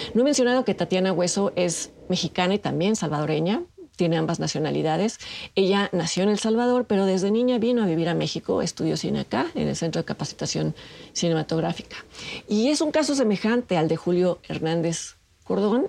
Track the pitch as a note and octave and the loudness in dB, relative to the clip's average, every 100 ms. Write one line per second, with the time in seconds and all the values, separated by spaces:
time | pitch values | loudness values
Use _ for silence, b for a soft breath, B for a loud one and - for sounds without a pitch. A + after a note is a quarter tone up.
0 | B A3 C4+ C4+ A#3+ B3+ B3 F#3+ F3 F#3 | B 2 4 4 4 2 0 -2 0 2
1 | F#3+ E3+ F3 G3 G3 - F3 E3 - - | 2 2 0 2 0 2 0 -2 -8 -14
2 | - F3+ F3 - F3+ G3+ C#3+ C#3+ F#3+ A3 | -4 -2 -2 0 0 0 -2 0 0 0
3 | D#3 D3 D3+ D3+ E3+ C4 F4 - D#4+ - | -2 -2 0 0 0 -2 -4 -14 -18 -2
4 | E3+ E3 D#3+ E3 D#3 D3 D3+ D3 D#3 D#3+ | 0 2 0 -2 -2 -2 -2 0 0 0
5 | A3 - B B B - F#3+ G3+ G3+ F3+ | 0 -2 B B B 0 2 2 2 0
6 | E3 F3 G3+ G3+ A3 A3+ B3 B3 - G3 | -2 0 2 2 2 2 2 2 2 2
7 | F#3+ F#3 G3 A3 B3 A#3+ A#3 A#3+ G3 D#3+ | 4 2 2 2 2 2 2 2 2 2
8 | E3+ E3 D#3 - - F#3 E3+ - D#3+ D#3 | 0 0 -2 -4 -2 -2 -2 -2 -2 -2
9 | - C#3+ C#3 - E4 D#4+ D3+ C#3+ E3 E3 | -2 -4 -2 -2 -2 -2 -4 -2 -2 -4
10 | - - - - C#3+ D#3 D#3 - B B | -6 -6 -6 -6 -6 -2 -4 -4 B B
11 | B - E3+ D#3+ D3+ E3 E3 - - - | B -2 0 0 0 -2 -2 -6 -10 -16
12 | - B B B - G#3+ B3+ D4+ D#4 D4+ | -18 B B B -2 2 2 2 2 2
13 | C#4+ C#4 A3 G3 G#3+ A#3+ B3 F3 D#3+ D#3+ | 0 2 2 2 2 0 0 0 2 0
14 | F3 F3+ F3+ - - D#3 D#3+ E3+ E3 E3 | 0 2 2 0 -6 -4 -2 0 0 -4
15 | - - _ _ - F#3+ G#3 A#3+ | -8 -16 _ _ -4 0 2 2